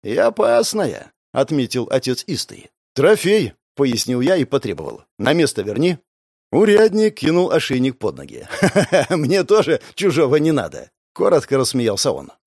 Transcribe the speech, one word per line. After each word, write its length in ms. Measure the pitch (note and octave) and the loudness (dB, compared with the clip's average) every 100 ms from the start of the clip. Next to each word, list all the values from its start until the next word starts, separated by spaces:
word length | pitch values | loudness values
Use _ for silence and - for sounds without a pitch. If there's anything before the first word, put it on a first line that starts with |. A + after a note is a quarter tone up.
И 120 | G2+ A2+ | -4 0
опасная", — 960 | A#2 A2 A2+ A#2+ A2+ G#3+ D#3 D#2+ - _ _ | 0 2 2 2 0 -2 -4 -6 -16 _ _
отметил 560 | - C3+ D3+ A#2+ B2+ A#2 | -2 -2 -2 -2 -4 -2
отец 340 | C3 B2+ B2 - | -2 -2 -6 -6
Истый. 420 | D3 - - - _ _ | -8 -8 -16 -20 _ _
"Трофей", — 600 | - D3+ G#3+ F3 G#3+ B2 - _ - | 0 2 4 2 2 0 -8 _ -2
пояснил 460 | C#3 A2+ - B2 | 0 0 -2 0
я 140 | C3+ F#3 | 0 0
и 100 | C3 | 0
потребовал. 560 | C#3 A2 D#2+ D2 A1+ _ - | -2 -2 -8 -10 -14 _ -4
"На 160 | A2+ | 0
место 300 | E3 D3 - | 2 0 -2
верни". 340 | G2+ G#2+ E3+ D#3+ _ _ _ _ _ | -6 -2 -2 -2 _ _ _ _ _
Урядник 640 | D3 A3 G#3 A3 G#3+ G#3+ G#3+ | 2 4 4 4 2 0 0
кинул 360 | D3 E3+ F3+ | 0 0 2
ошейник 460 | D#3 - B2+ C3 A#2+ | 0 -2 -2 -2 -2
под 200 | G#2 C2+ | -8 -8
ноги. 300 | C#2 A#1+ - | -18 -18 -12
<laughs> 60 | - | -2
"Ха-ха-ха, 580 | G3 G3+ F3+ F#3 C3+ F3+ | 0 0 2 0 0 -2
мне 260 | C#3 F#3+ | 0 0
тоже 380 | E3 G#3+ F3 C#3+ - - | 2 2 2 -2 -4 -4
чужого 400 | F#3+ D#3 C#3+ D3+ | -2 2 2 2
не 160 | D#3+ | 2
надо", — 400 | D3 E2+ - - _ _ | 0 -4 -12 -20 _ _
коротко 440 | - - D#3+ - C3+ | -2 2 2 2 -2
рассмеялся 540 | B2 C3 A2+ G2+ C#3 | 0 0 -2 0 -2
он. 200 | C#2+ C#2 _ | -4 -10 _